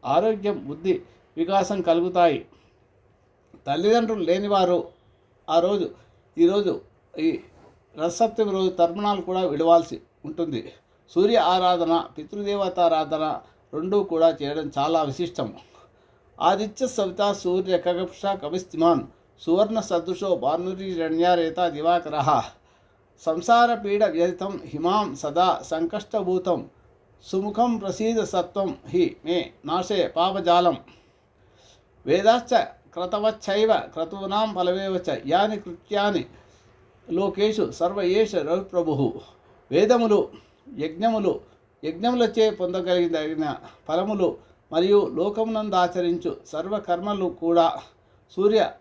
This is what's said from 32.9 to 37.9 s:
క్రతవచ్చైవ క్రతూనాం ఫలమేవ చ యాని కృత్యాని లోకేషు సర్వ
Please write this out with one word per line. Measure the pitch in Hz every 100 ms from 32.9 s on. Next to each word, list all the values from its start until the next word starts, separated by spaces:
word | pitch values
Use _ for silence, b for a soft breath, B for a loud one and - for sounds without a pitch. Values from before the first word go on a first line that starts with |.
క్రతవచ్చైవ | - 180 208 214 214 - 196 220
క్రతూనాం | 196 - - 165 202 196 202 220
ఫలమేవ | 190 180 180 196 190 180
చ | 135 135
యాని | 170 208 214
కృత్యాని | 196 170 _ 208 208 190 - b b b b b _ _ -
లోకేషు | 165 196 190 208 214 180
సర్వ | - 170